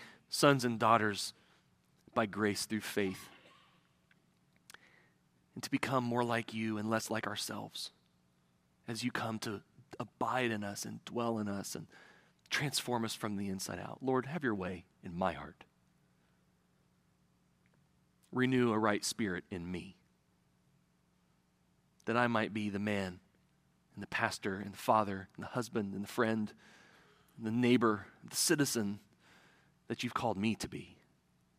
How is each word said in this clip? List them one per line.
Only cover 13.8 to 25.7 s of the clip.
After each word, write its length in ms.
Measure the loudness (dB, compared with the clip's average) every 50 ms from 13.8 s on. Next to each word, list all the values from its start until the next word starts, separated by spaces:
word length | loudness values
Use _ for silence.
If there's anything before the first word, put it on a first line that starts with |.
| -8 -10 -10 -4
Lord, 240 | 0 2 2 2 2
have 180 | 0 -2 -2 0
your 120 | 0 0
way 300 | 0 -2 -4 -6 -8 -10 _ _ _ -12
in 120 | -8 -2
my 180 | 0 0 0 0
heart. 300 | -2 -8 -12 -14 -18 -20 -20 _ _ _ _ _ _ _ _ _ _ _ _ _ _ _ _ _ _ _ _ _ _ _ _ _ _ _ _ _ _ _ _ _ _ _ _ _ _ _ _ _ _ _ _ _ _ _ _ _ _ _ _
Renew 400 | 0 2 2 4 6 6 6 6
a 80 | 4 4
right 240 | 4 4 4 2 0
spirit 400 | -2 -2 -2 -2 -2 -2 -4 -6 _
in 180 | -8 -8 -6 -6
me, 280 | -6 -6 -8 -10 -16 _ _ _ _ _ _ _ _ _ _ _ _ _ _ _ _ _ _ _ _ _ _ _ _ _ _ _ _ _ _ _ _ _ _ _ _ _ _ _ _ _ _
that 120 | 0 2 4
I 100 | 4 4
might 260 | 4 2 0 0 -2
be 160 | -2 -2 -2
the 100 | -2 -2
man 400 | -2 -2 -2 -2 -2 -4 -6 -10 -14 _ _ _ _ _ _ _ _ _ _ _ _ _ _ -14
the 60 | -10 -8
pastor 480 | -4 -2 -2 -2 -2 -4 -4 -4 -4 -4
and 160 | -6 -8 -10
the 40 | -4
father 500 | 2 4 4 4 4 2 -2 -6 -8 -10 -12
and 80 | -12 -12
the 60 | -6
husband 440 | -4 -4 -4 -4